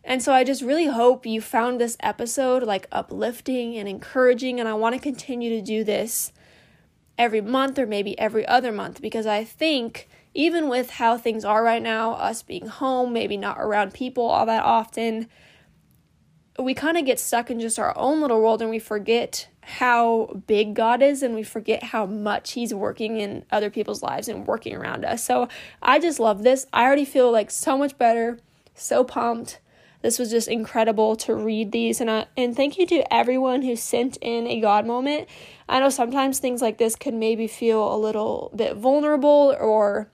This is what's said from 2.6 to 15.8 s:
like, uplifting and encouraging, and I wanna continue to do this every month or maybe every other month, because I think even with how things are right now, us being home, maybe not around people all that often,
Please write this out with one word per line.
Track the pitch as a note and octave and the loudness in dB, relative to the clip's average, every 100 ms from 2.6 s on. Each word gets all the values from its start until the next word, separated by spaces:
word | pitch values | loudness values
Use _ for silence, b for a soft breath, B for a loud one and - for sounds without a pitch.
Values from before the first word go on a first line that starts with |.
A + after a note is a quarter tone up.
like, | A#3 F#3+ - | 0 -4 -4
uplifting | - - F#3+ G#3+ A#3 - B3+ A#3 A#3 | -8 -6 -6 -6 -4 -4 -4 -4 -8
and | G3+ | -8
encouraging, | G3 - C4 B3+ B3 B3+ B3 | -10 -6 4 4 4 0 -2
and | A3+ | -2
I | |
wanna | G#3+ A3+ B3+ | 0 -2 -2
continue | D4 B3 - B3 A#3 | -6 -8 -10 -6 -4
to | A3+ | -4
do | F#3+ A3 | -4 -2
this | G#3+ - A3+ - - b b b b b b _ _ - | 0 -2 -2 -6 -8 b b b b b b _ _ -2
every | A#3 A3 | 0 0
month | G3+ C4 C4+ C4+ | 0 0 0 -2
or | A#3 | -2
maybe | G#3 G3+ - | -2 -4 -2
every | G#3+ A3 - | -2 -2 2
other | B3 B3+ | 2 2
month, | G#3 F#3 F#3 | -6 -8 -10
because | A3 A3+ A3 | -8 -4 -2
I | G#3 | -2
think | A3+ - D#4+ C#4 A#3 - - b b | -4 -2 0 0 -4 -12 -20 b b
even | - E4 E4+ D4+ | -2 0 0 0
with | B3 A#3+ | -2 -4
how | - A#3 A#3 | 0 0 2
things | A#3 A3 | -2 -2
are | G3+ G#3+ | 2 2
right | A3+ A3+ | 4 2
now, | A3+ A3 A3+ | -2 -2 -2
us | - - A3+ | -2 -4 -4
being | - - A3 | -10 -12 -12
home, | - C4 B3+ B3 | -4 -2 0 0
maybe | A#3 G#3 G3+ | -2 -4 -4
not | G3+ - | -6 -4
around | G#3+ G#3 G3 | -2 0 0
people | - B3+ B3+ | -4 -6 -2
all | A#3 - A3 | 2 2 2
that | A3+ | 2
often, | - A#3 A3 - A3+ A3 A3+ b b b b b | 4 2 0 -4 -4 -4 -10 b b b b b